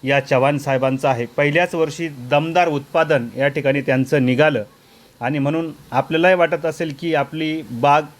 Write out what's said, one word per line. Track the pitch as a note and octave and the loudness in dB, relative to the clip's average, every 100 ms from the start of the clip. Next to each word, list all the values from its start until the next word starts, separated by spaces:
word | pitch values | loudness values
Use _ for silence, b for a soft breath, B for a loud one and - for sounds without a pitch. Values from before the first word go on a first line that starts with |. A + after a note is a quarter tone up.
या | C3 C#3 | -2 0
चव्हाण | C3+ C3 C#3 D3 | 2 2 2 0
साहेबांचं | C#3+ C3+ C3 C3 C#3 | -2 0 0 0 0
आहे. | A#2+ A#2+ | 0 -2
पहिल्याच | - D3 D#3+ F3+ E3+ | -2 0 2 0 0
वर्षी | D#3 D#3+ E3 | -2 -2 -10
दमदार | C#3 B2 D3 D#3+ E3+ F3 | -10 -2 0 2 2 2
उत्पादन | C#3+ C#3+ E3 D#3 C#3+ A#2 A#2 | 0 -2 0 2 2 -2 -2
या | C#3 | -2
ठिकाणी | C#3+ C3+ C#3 | 0 0 0
त्यांचं | C3+ C3 C3 D3 B2+ | 0 0 0 0 2
निघालं | B2+ D3+ A#2+ G2+ b b b b - | 2 2 0 -4 b b b b -8
आणि | A#2+ D3 | -6 -2
म्हणून | C#3+ D#3+ E3 D3 - | -2 -2 -6 -10 -4
आपल्यालाही | B2+ C3+ E3 F3+ F3+ | -4 0 2 4 4
वाटत | E3 E3 D#3+ | 2 0 -4
असेल | D3+ E3 C3+ | -4 -6 -6
की | E3+ D3+ | -2 -2
आपली | C3+ D#3 D#3+ D#3+ C#3+ | -2 -4 -6 -6 -8
बाग | A#2 C#3+ D3 D3 | 0 2 2 0